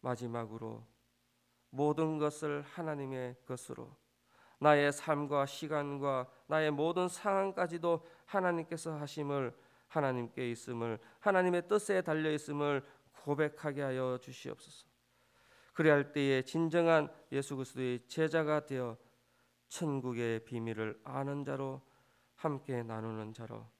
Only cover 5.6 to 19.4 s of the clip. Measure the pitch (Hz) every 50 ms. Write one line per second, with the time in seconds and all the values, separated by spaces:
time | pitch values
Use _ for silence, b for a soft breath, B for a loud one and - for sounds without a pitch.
5.6 | - 151 156 151 143 143 143 139 135 139 135 131 127 127 B B B B 147 156
6.6 | 156 151 147 143 151 165 170 180 180 180 175 - - 208 196 196 196 196 190 -
7.6 | 180 170 165 170 165 170 170 165 165 B B B B B - 202 185 180 175 170
8.6 | 160 165 170 156 - 165 160 151 147 143 - - 147 143 143 143 135 120 - b
9.6 | b b b b b b - 160 143 135 127 123 120 117 - - 131 120 117 113
10.6 | - - 123 117 117 117 113 107 B B B B - 202 196 185 185 180 180 175
11.6 | 175 - 208 208 202 - 202 185 180 175 156 156 156 156 151 147 - - 147 147
12.6 | 147 147 143 139 127 B B B B B _ - - 147 143 143 156 147 151 -
13.6 | - 151 139 139 143 135 131 131 131 127 127 123 - - 127 - - - - -
14.6 | - - - - - _ _ _ _ b b b b b b b b b b b
15.6 | b b b - 165 156 147 143 143 143 147 147 143 139 135 131 127 - - 160
16.6 | 165 165 151 170 170 165 165 160 151 139 - - - _ - 135 135 - 143 131
17.6 | 131 - - 127 131 127 123 123 - _ - - 160 160 156 165 156 151 151 151
18.6 | 147 - 139 131 127 120 113 - b b b b b b b b